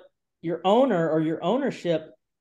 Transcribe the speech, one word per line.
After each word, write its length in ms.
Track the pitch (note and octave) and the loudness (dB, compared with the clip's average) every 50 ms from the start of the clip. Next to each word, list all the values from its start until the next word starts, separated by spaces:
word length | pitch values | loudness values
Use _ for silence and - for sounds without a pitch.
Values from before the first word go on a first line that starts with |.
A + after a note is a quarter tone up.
| - _ _ _ _ _ _ _ | -16 _ _ _ _ _ _ _
your 200 | - E3 F3 E3 - | -8 -6 -6 -2 2
owner 460 | F#3 G#3 A#3+ C4+ C4+ G3+ E3+ E3 D#3 | 2 4 4 4 4 2 2 2 2
or 100 | D#3 D#3+ | 0 0
your 220 | D#3+ D#3 D#3+ - | 0 0 -2 -2
ownership 680 | - E3+ A3 C4+ D4 A#3+ - - - F3 E3 D#3 - - - _ _ _ _ _ | -2 -2 -2 0 -2 -4 -6 -4 -4 -2 -2 -2 -4 -10 -20 _ _ _ _ _